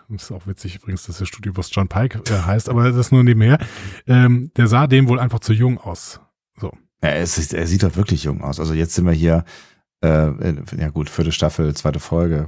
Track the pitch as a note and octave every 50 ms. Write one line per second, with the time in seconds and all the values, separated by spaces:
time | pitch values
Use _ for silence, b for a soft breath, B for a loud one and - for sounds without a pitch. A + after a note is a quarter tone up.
0 | _ - G#2+ F#2+ - - G2+ F2 F#2 G2 F#2 - - F2+ E2+ - - - F#2 -
1 | - - E2 - F#2+ - - - G#2 G2+ F#2 F#2+ F2 - - G2+ F#2+ - - G2+
2 | B2 B2+ - A2 - - G#2 F#2+ E2+ F2+ G2+ A2+ - - B2 A#2 A#2 B2+ A#2+ B2
3 | A#2+ - C3 B2+ B2 B2 A2+ A2 G#2+ A#2 C#3+ D#3+ B B B B B G2 B B
4 | B B2+ B2+ B2 B2 B2 B2 A#2+ B2+ - - - A#2+ G#2 A#2 B2+ D3+ C#3 C3 C3
5 | C3+ A#2+ B2 B2+ B2 B2 - A2+ - - A2 G#2+ B2 B2+ A#2+ - - F#2+ F2 -
6 | - - - - _ _ _ _ _ _ _ - G2+ - - _ _ _ _ -
7 | - D2 D2 D#2+ E2+ E2 - E2+ D#2+ - F2+ E2 E2+ E2 F#2 F#2+ G2 F2 - F2+
8 | G#2 - F2 D2 - D2 C#2+ - D2 C#2+ C#2+ D#2+ D#2+ D#2+ D#2+ D#2+ E2 D#2+ - F2
9 | F2+ F2 E2 D#2 E2+ E2 E2 E2+ E2 B B B B B B B B _ _ -
10 | E2+ D#2+ D#2 D#2 D#2 D2+ C#2+ - D2+ E2+ D2+ C#2+ - - - - D#2 D#2 - D#2
11 | D2 - - - E2 E2 D#2+ - - E2+ - - D#2+ D2+ C#2+ - - D#2 C#2 D2
12 | - - E2 E2+ F2 E2+ D#2+ D2 D#2